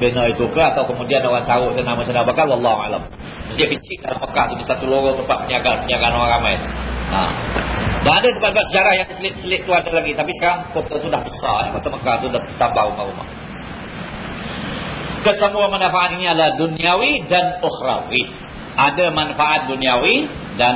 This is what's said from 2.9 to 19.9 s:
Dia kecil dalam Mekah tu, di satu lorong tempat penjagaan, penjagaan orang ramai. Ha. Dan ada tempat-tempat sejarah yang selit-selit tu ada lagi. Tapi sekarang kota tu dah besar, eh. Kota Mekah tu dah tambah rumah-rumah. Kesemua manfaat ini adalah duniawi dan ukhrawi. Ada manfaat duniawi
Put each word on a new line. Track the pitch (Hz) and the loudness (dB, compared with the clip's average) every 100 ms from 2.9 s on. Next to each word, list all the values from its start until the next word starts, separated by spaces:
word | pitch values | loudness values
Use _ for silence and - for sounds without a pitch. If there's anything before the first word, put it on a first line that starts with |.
| 95 - - - - - | -4 -6 -12 -14 -12 -6
Dia | 143 151 | 0 0
kecil | 139 - - | 0 -8 -10
dalam | - 127 135 | -6 -6 -4
Mekah | 143 127 | 0 0
tu, | 123 | -2
di | - | -2
satu | 127 131 | -2 2
lorong | 135 135 131 | 2 2 0
tempat | 127 - - | 0 -2 0
penjagaan, | 123 120 113 - | 0 0 0 0
penjagaan | 117 117 120 | 0 2 2
orang | 120 | 2
ramai. | 120 113 95 - - - - - | 2 2 0 -4 -6 -6 -6 -2
Ha. | 95 87 - - - - - - - | 0 0 -2 -4 -4 -2 -2 -2 0
Dan | 143 170 | 2 4
ada | 247 | 4
tempat-tempat | 208 208 208 - | 2 2 2 2
sejarah | 196 196 185 | 4 4 2
yang | 180 | 0
selit-selit | - 190 - 175 185 180 | -6 -6 -6 -4 -2 2
tu | |
ada | 175 170 | 0 2
lagi. | 165 151 147 | 0 0 -2
Tapi | 151 | -2
sekarang | - 175 175 160 | 0 0 0 -2
kota | 160 - 147 | -4 -4 -4
tu | 160 | -2
dah | 139 | -2
besar, | 123 - 131 107 - | -4 -6 -2 0 0
eh. | - | -4
Kota | 147 | -6
Mekah | 135 123 117 127 | -4 0 0 0
tu | |
dah | 120 98 - | -4 -4 0
tambah | 120 110 107 | 0 2 0
rumah-rumah. | 104 98 92 - - - - - - - - - - - - - - - - - - - - | 0 -6 -8 -12 -12 -14 -12 -12 -12 -12 -12 -10 -10 -10 -10 -10 -8 -8 -8 -8 -8 -8 -2
Kesemua | 208 202 202 208 202 | 0 4 2 2 2
manfaat | 190 185 180 175 175 | 2 2 2 0 0
ini | 180 | 0
adalah | 160 151 156 | 4 4 4
duniawi | 165 156 170 185 269 285 160 | 0 0 2 2 2 0 2
dan | 180 180 - | 2 2 0
ukhrawi. | 165 - 127 104 - 123 - - - - - | -4 -2 -2 -2 0 -2 -2 -8 -14 -14 -6
Ada | - 143 175 175 | 0 2 4 0
manfaat | 156 151 147 151 156 131 | 2 -2 0 2 2 0
duniawi | 131 131 | 0 2